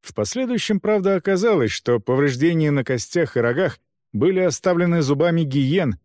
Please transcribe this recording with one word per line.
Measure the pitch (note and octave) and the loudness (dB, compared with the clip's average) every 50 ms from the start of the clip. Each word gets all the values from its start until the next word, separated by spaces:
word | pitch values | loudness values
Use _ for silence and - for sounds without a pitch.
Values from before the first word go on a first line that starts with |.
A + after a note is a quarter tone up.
В | _ - - | _ -12 -6
последующем, | - G#2 - - B3 C4 A#3 B3 G#3+ - - A3 F#3+ | -4 -4 -4 -2 -4 -4 -2 -2 -4 -2 -2 -2 -2
правда, | - G#3+ G#3+ G#3 F#3 G3 G3 | 0 0 0 2 2 2 0
оказалось, | F#3 - G3+ G3 F3+ F#3+ A#3 G#3+ E3+ B2 G#2+ | 0 0 0 -2 0 2 2 2 2 2 0
что | - - _ - A#2+ A#2 | -2 -4 _ 0 -2 0
повреждения | G2+ - B2 C3 C#3+ D3 C3 B2 C#3+ E3+ E3+ D#3+ D#3 D3+ | 0 0 0 2 2 0 0 0 0 0 2 2 0 2
на | D3 C#3 B2 | 0 0 0
костях | - C3 A#2+ - - - F3 E3 C3 - | -2 -4 -4 -4 -4 -2 -2 -2 0 0
и | B2 | 0
рогах | A#2 A#2 B2 D3 F#3+ D#3 - - _ _ _ _ _ _ - | 0 0 0 0 -2 -2 -4 -8 _ _ _ _ _ _ -4
были | G#2 B2 F3 F#3+ F#3 | 0 0 2 2 2
оставлены | F#3 F3+ - - - F#3+ F3+ E3+ F3 F3 E3+ E3+ D3+ | 0 0 -2 -2 -2 0 0 2 2 2 2 0 2
зубами | C3 C#3+ C#3 D#3 F3 E3 E3 E3 | 0 0 2 2 2 2 0 -2
гиен | C#3+ C3 C#3+ C#3 C3 D3+ G3 F3 C3 G2 - _ | 0 0 0 0 2 0 0 0 -2 -4 -6 _